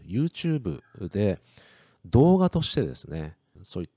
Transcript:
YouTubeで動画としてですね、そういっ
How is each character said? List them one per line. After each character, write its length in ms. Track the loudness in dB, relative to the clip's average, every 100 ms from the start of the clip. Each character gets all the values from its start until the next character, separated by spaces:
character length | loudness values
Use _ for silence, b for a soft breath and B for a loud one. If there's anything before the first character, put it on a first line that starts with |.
| -8
YouTube 760 | -4 -4 -4 -4 -4 -4 -8 -12 -14 -6
で 320 | -2 0 -2 _ B B B B B
動 340 | 2 6 6 6
画 120 | 2
と 120 | 0
し 120 | -2
て 120 | -2 -4
で 80 |
す 160 | -6 -10
ね、 260 | -10 -10 -14 _ -20
そ 180 | -14 -12
う 20 |
い 40 |
っ 40 | -12